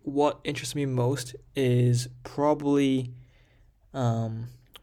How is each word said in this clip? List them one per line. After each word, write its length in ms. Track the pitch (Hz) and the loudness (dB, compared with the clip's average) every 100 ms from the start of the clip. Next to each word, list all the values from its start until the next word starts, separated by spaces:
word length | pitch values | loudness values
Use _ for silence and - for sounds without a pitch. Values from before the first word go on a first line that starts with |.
what 360 | - 139 147 - | -6 0 0 0
interests 320 | - 135 - 147 | -6 -6 -6 -4
me 100 | 139 | -2
most 500 | 127 123 135 - - - - | 0 0 -2 -6 -14 -10 -2
is 520 | 131 123 123 120 - - | 2 4 4 2 0 -10
probably, 920 | - - 147 147 143 143 135 131 123 - - - _ _ _ _ _ 139 | -10 0 2 2 2 4 4 2 -2 -10 -20 -20 _ _ _ _ _ -2
um, 500 | 120 113 113 113 120 - _ - | 0 0 -2 -6 -10 -14 _ -18